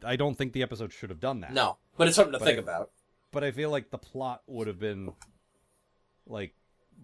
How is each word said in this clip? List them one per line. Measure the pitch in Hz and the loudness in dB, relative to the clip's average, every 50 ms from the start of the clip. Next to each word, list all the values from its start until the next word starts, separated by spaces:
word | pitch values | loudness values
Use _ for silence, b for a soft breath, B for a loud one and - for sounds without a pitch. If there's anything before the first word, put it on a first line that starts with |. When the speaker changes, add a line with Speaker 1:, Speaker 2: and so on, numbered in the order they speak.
| - | -2
Speaker 1:
I | 117 127 123 | -2 0 2
don't | 143 147 135 | 2 0 0
think | - 139 131 | -2 -4 -4
the | 120 131 127 | -2 -2 -2
episode | 120 123 107 113 98 | -2 -2 -6 -8 -8
should | - - - 101 | -10 -10 -12 -12
have | 95 80 | -8 -4
done | - 127 135 117 | -2 -2 -2 -4
that. | 90 73 127 | -6 -4 0
Speaker 2:
No, | 135 123 98 - - _ _ _ | 2 2 2 0 -4 _ _ _
but | - 165 165 | 4 6 6
it's | 160 - | 8 8
something | 196 151 135 | 6 6 6
to | 127 | 0
Speaker 1:
But | 110 | 4
Speaker 2:
think | 147 131 110 | 4 2 2
Speaker 1:
I, | |
Speaker 2:
about. | 87 - 85 82 - - _ _ _ _ _ _ _ _ | 0 -4 -4 -4 -6 -6 _ _ _ _ _ _ _ _
Speaker 1:
but | - 143 139 | -6 -4 -2
I | 143 | -2
feel | 120 123 151 151 | -2 -2 -2 -2
like | 147 143 113 - | -2 -2 -4 -6
the | - 120 | -12 -14
plot | - - - 135 131 127 123 117 _ - | -12 -10 -8 -6 -6 -6 -6 -8 _ -12
would | 135 117 113 107 | -8 -6 -6 -6
have | 101 87 | -4 -4
been, | 101 107 104 98 98 90 - - - - - _ _ _ _ _ _ _ _ _ _ _ _ _ _ _ _ _ _ - | -4 -4 -4 -4 -8 -10 -12 -14 -20 -20 -20 _ _ _ _ _ _ _ _ _ _ _ _ _ _ _ _ _ _ -12
like, | 113 107 101 - _ _ _ _ _ _ _ _ _ - | -10 -8 -10 -10 _ _ _ _ _ _ _ _ _ -20